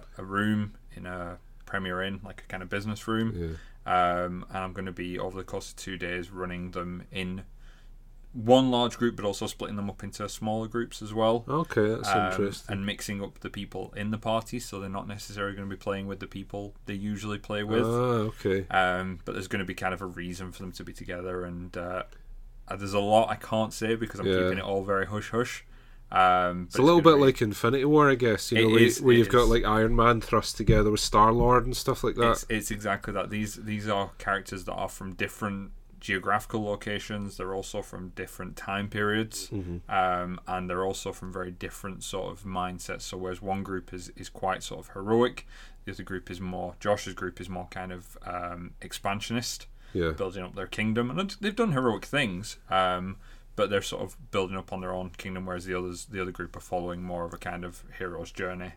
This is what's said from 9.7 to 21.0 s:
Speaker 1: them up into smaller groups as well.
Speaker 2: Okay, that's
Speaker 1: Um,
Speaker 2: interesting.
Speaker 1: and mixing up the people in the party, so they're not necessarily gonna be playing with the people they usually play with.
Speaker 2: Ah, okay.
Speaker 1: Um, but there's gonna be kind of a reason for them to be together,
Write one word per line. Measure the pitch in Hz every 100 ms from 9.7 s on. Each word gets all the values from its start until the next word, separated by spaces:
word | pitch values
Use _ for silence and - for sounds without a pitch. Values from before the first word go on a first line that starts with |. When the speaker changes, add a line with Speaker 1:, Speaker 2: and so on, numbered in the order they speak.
| 101
Speaker 1:
them | 101
up | -
into | 101 - 104
smaller | - 110 110 113
groups | 117 117 -
as | 107
well. | 107 110 117 120
Speaker 2:
Okay, | 143 - - 107 113
that's | 113
Speaker 1:
Um, | 95 92
Speaker 2:
interesting. | 95 98 95 -
Speaker 1:
and | 98 101
mixing | 101 - 101
up | 95 -
the | -
people | 104 95 95 92 101
in | 104
the | 110
party, | 113 113 110 123
so | - 98
they're | 98
not | 98 -
necessarily | 101 - 104 98 98
gonna | 98
be | 95
playing | - 98 98
with | 98
the | 95
people | 98 98 104 101 - -
they |
usually | 101 104 104 107 101
play | - 104
with. | 104 110
Speaker 2:
Ah, | 113 120 123 120 110
okay. | - 104 95 92
Speaker 1:
Um, | 92 92 90 92 90 -
but |
there's | 101 92
gonna | 104 92
be |
kind | 90 92 90
of |
a | 95
reason | 90 90 87 92
for | 87
them | 95
to | -
be | 85
together, | -